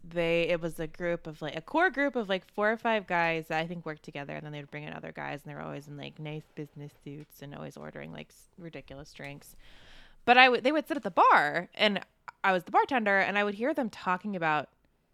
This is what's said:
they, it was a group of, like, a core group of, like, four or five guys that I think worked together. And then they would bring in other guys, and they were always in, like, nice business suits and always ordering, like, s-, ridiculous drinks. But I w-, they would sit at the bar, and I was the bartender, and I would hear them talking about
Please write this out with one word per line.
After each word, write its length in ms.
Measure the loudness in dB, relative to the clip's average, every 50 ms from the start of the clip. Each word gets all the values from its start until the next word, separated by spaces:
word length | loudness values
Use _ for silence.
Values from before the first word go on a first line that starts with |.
| -16
they, 380 | -6 -4 -2 0 2 2 2 2
it 180 | 2 0 0
was 180 | -2 -4 -6 -6
a 80 | -8
group 400 | -10 -8 -6 -4 -4 -4 -4 -6
of, 160 | -10 -12 -8 -8
like, 140 | -8 -8
a 40 | -8
core 300 | -10 -2 0 2 2 2
group 240 | 2 2 0 0 0
of, 140 | -2 -2 -2
like, 160 | -2 -4 -4 -8 _
four 160 | 0 0 0
or 60 | 0
five 320 | 0 0 0 0 0 0 0
guys 400 | 0 0 2 2 0 -2 -2 -2
that 100 | -2 -2
I 80 | -2
think 180 | -4 -6 -8 -8
worked 200 | -10 -10 -10 -14
together. 320 | -14 -12 -10 -10 -8 -10
And 80 | -10 -10
then 60 | -10 -10
they 80 | -12
would 100 | -12 -12
bring 140 | -12 -12 -12
in 80 | -10 -12
other 180 | -12 -12 -12
guys, 320 | -10 -10 -8 -8 -8 -10 -10
and 80 | -12
they 40 | -12
were 60 | -10 -10
always 260 | -10 -10 -12 -12 -14
in, 80 | -14
like, 240 | -14 -14 -14 -14 -12
nice 240 | -12 -10 -10 -10 -12 _ _
business 380 | -14 -14 -14 _ -16 -16 -16 -18 _ _
suits 400 | -16 -14 -14 -16 -18 -20 -18 -16
and 100 | -16 -14
always 240 | -12 -12 -12 -12
ordering, 360 | -12 -14 -14 -12 -12 -14 -12 -14
like, 160 | -14 -16 -18
s-, 200 | -20 -20 -20 _ _ -18
ridiculous 540 | -18 -14 -14 -14 -16 -14 -16 -18 -18 -18 -16
drinks. 440 | -14 -14 -14 -14 -16 -18 -20 -20 -20 -20 -20 -20 -20 -20 -20 -20 -20 -20 -20 -20 -4 4
But 140 | 6 8 10
I 60 | 10
w-, 160 | 8 8 6 2
they 80 | 2
would 160 | 2 2 0
sit 100 | 0 -4
at 60 | -4 -4
the 80 | -2
bar, 580 | 4 6 6 8 8 6 6 4 0 -2 -4 -6 -2
and 260 | 2 2 2 2 0 -4 -8 _ _ _ -20 -10 _ 2
I 80 | 2 2
was 100 | 2 0
the 80 | 2
bartender, 480 | 2 2 2 4 2 0 2 4 4 4
and 180 | 4 2 2
I 60 | 2 0
would 120 | 0 -2
hear 200 | -2 -2 0 0
them 160 | 0 -2 -4
talking 460 | -6 -6 -2 -2 -2 0 -2 -6 -4
about 320 | 0 2 2 2 2 0 -4 _ _ _ _ _ _ _ _